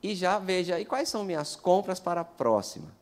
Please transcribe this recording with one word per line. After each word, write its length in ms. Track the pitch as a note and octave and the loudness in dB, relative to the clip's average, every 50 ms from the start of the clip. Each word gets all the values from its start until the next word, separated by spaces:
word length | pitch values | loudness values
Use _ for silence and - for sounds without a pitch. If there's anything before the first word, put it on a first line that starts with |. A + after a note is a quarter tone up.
| - | -4
e 140 | G3 G#3+ | -4 -4
já 200 | F3+ F3+ F3+ G3 G#3+ | 0 2 2 2 0
veja, 400 | F#3+ F#3 F#3+ F#3 F3+ F3 F3+ E3+ | 0 0 0 0 0 0 -2 -2
e 40 | G#3+ | -2
quais 240 | - - C4 D#4 - | -2 -2 -2 -2 -2
são 140 | - A3 G3+ | -4 -4 -4
minhas 320 | F#3+ F3 D#3 D3 - - | -2 -4 -4 -4 -6 -8
compras 460 | - - F3+ F3+ F#3+ G3+ G3 F#3+ F#3 | -4 2 4 4 4 4 0 -6 -4
para 220 | - F3 F3 E3+ E3+ | -2 -4 -2 -2 -4
a 20 | |
próxima? 680 | - - - B2+ A#2 A2 G#2 G2 - - - - D#2 - _ | -8 -6 0 2 4 4 4 2 -2 -10 -12 -14 -16 -16 _